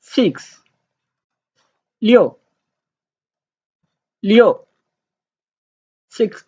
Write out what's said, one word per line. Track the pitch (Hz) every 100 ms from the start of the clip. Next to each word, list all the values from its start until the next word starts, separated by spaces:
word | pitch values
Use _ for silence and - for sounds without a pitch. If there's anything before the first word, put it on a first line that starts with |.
six, | _ - 220 - - _ _ _ _ _ _ _ _ _ _ _ _ _ _ _
Liu, | 214 240 147 - _ _ _ _ _ _ _ _ _ _ _ _ _ _ _ _ _ _
Liu, | 196 220 220 - _ _ _ _ _ _ _ _ _ _ _ _ _ _ _
six | - 220 -